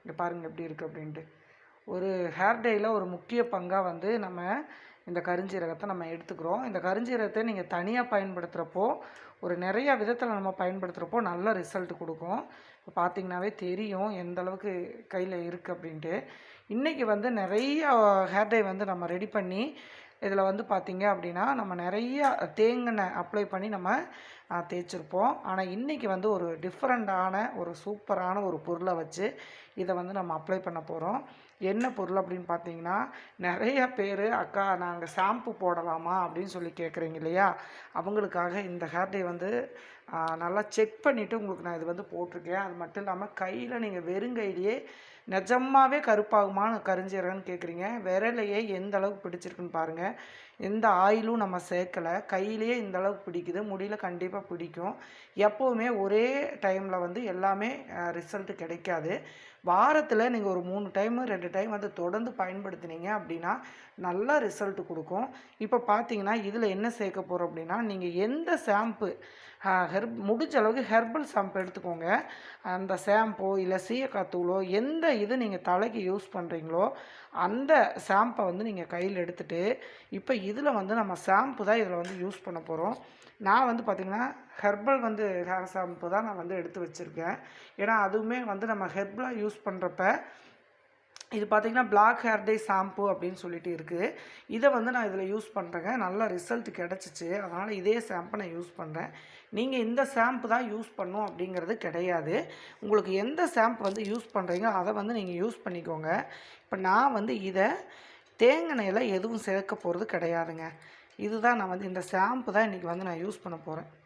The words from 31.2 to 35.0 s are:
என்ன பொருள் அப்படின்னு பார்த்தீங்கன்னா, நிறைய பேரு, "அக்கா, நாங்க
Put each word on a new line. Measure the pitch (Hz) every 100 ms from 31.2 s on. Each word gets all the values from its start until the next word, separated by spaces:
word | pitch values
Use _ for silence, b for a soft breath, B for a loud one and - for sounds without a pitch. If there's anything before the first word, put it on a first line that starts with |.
| - B B B
என்ன | 185 208 247
பொருள் | - 185 190
அப்படின்னு | 180 180 175
பார்த்தீங்கன்னா, | 170 175 165 170 196 - B B B
நிறைய | 180 175 220 269 254
பேரு, | 254 196 196 208
"அக்கா, | 233 180 202 196 185
நாங்க | 175 175